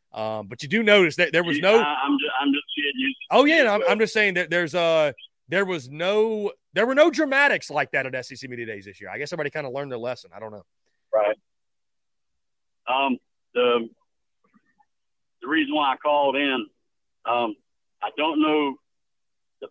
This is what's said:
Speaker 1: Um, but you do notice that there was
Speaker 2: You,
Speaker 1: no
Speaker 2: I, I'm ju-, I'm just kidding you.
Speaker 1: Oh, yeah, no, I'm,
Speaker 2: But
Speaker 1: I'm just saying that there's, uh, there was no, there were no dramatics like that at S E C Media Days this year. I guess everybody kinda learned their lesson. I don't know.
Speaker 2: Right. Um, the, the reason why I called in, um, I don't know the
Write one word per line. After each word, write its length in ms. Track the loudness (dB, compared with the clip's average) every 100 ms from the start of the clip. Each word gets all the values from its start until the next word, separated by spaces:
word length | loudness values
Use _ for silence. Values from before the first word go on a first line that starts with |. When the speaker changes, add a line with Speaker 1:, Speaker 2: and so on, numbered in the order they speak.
| _
Speaker 1:
Um, 340 | -8 -6 -6 -8
but 140 | -12
you 80 | -4
do 140 | 0
notice 320 | 6 6 6 2
that 160 | 0
there 120 | 2
was 120 | 0 0
Speaker 2:
You, 80 |
Speaker 1:
no 160 | 4 4
Speaker 2:
I, 160 | 4 0 0
I'm 120 | -2
ju-, 100 | -2 -2
I'm 140 | 0
just 120 | -2 -4 -6
kidding 160 | -4 -4
you. 160 | -6 -6 2
Speaker 1:
Oh, 140 | 4 6
yeah, 180 | 4
no, 100 | 4
I'm, 60 | 2
Speaker 2:
But 100 | 2
Speaker 1:
I'm 100 | 2
just 140 | 0
saying 220 | 2 0 0
that 160 | 0
there's, 240 | 0 0 0
uh, 380 | 2 2 2 -2 -14 _ -4
there 160 | -2 0
was 240 | -4 -6
no, 600 | -6 0 2 2 0 -6 -8 _
there 120 | -2 2
were 80 |
no 160 | 6 4
dramatics 640 | 4 0 2 2 2 -2
like 180 | -4 -2
that 140 | -2 -2
at 80 |
S 180 | -6 -10
E 40 | -14
C 120 | -12
Media 200 | -10 -10
Days 180 | -12 -14
this 160 | -18
year. 80 | -12
I 80 | -10
guess 160 | -8
everybody 160 | -6 -6
kinda 220 | -6 -8
learned 200 | -8 -8
their 60 | -8
lesson. 320 | -8 -8 -14 -16
I 40 |
don't 120 | -16
know. 120 | -16 -20 _ _ _ _
Speaker 2:
Right. 240 | 0 2 -2 _ _ _ _ _ _ _ _ _ _ _ _ _ _ -4
Um, 300 | 0 0 -2 _ _ _ 0
the, 340 | 2 2 -2 -14 _ _ _ _ _ _ _ _ _ _ _ _ _ _
the 60 | -4
reason 260 | -2 0
why 200 | 0 0
I 20 | 0
called 400 | 0 2 2 0
in, 320 | -2 -2 -6 _ _ _ _ _ -4
um, 300 | -2 -2 -6 _ _ _ _
I 80 | -8 -4
don't 260 | -2 0
know 340 | 2 2 0 -6 _ _ _ _ _ _ _ _
the 80 | -20